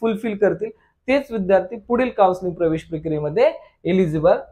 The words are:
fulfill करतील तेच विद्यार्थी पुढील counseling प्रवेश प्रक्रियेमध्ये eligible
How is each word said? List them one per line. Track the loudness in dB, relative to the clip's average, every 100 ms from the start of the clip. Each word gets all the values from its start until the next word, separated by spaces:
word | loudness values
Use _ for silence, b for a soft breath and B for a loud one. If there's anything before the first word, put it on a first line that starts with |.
fulfill | -4 -2 -4 0
करतील | 0 0 -8 -12 _ _ 0
तेच | 0 0
विद्यार्थी | -4 2 2 2 -10
पुढील | -2 0 0
counseling | 2 2 2 -4
प्रवेश | -2 -2 -2
प्रक्रियेमध्ये | -6 -8 -4 -4 -2 2 2 0 B B
eligible | -2 0 0 2 2 2 -2